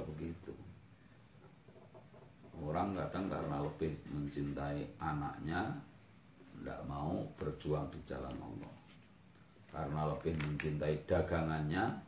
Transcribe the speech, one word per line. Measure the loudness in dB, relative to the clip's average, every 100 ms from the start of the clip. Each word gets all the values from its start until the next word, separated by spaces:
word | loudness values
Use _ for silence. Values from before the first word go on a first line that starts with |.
| -2
begitu. | -4 -4 -4 -8 -10 -14 -16 -20 -20 -20 -20 -20 -20 -20 -20 -20 -20 -18 -18 -18 -18 -18 -18 -14 -6
Orang | 0 2 4
kadang | 2 0 0 0
karena | 0 0 2 0
lebih | 2 0 0 -4
mencintai | -2 0 0 0 0 0 0 -2 -2
anaknya, | 0 2 0 -2 0 0 0 -2 -8 -18 -20 -20 -20 -20 -16 -8
ndak | -6 -6 -4
mau | -2 2 0 0 -2
berjuang | -2 0 2 4 2
di | -4 -6
jalan | -4 -4 -4
Allah. | -6 -8 -8 -12 -16 -20 -20 -20 -20 -20 -20 -20 -8
Karena | -4 0 2 2
lebih | 2 2 2 2
mencintai | 2 2 2 4 2 6
dagangannya, | 6 6 4 4 4 4 4 4 2